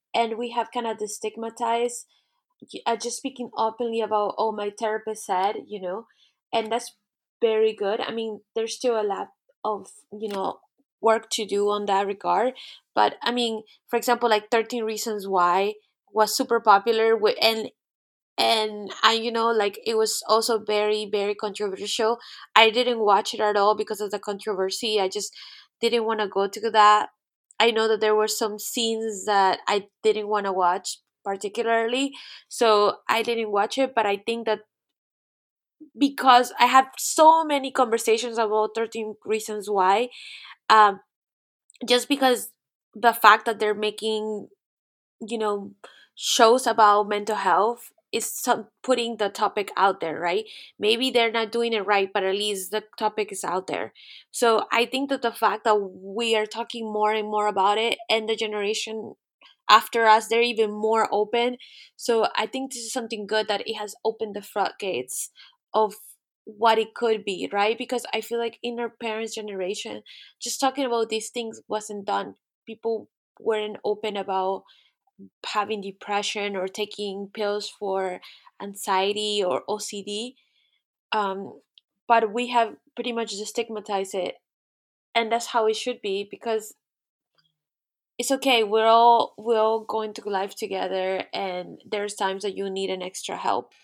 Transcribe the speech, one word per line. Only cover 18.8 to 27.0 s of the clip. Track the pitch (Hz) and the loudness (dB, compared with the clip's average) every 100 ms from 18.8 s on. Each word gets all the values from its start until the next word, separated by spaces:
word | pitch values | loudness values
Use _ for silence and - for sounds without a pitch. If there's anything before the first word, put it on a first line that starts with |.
| 202 - | -10 0
I, | 220 | 2
you | 226 226 | 2 0
know, | 226 226 | 0 2
like, | 226 202 196 | 2 0 -2
it | - 220 | -2 0
was | 220 - - | 0 -2 2
also | 220 226 220 | 2 4 0
very, | 208 214 214 214 | 0 0 0 -2
very | 208 208 202 | -2 -2 -2
controversial. | 208 214 190 208 190 208 - 220 233 - - - - | -4 -8 -6 -6 -6 -6 -2 0 0 -6 -20 -2 4
I | 226 | 4
didn't | 220 247 233 | 4 0 0
watch | 208 202 208 | 2 2 2
it | 220 | -2
at | 214 208 | 0 4
all | 202 | 2
because | 208 208 208 | 2 -2 -6
of | 208 | -6
the | 196 | -6
controversy. | 208 196 214 190 190 - 233 214 | -6 -8 -6 -4 -2 -4 -2 0
I | 190 | 0
just | 208 196 - - - _ _ | -2 -8 -12 -20 -20 _ _
didn't | 233 233 | 0 0
wanna | 220 220 202 | 0 -2 -2
go | 196 196 | 0 -2
to | 208 220 | -2 0
that. | 214 208 214 | 6 6 6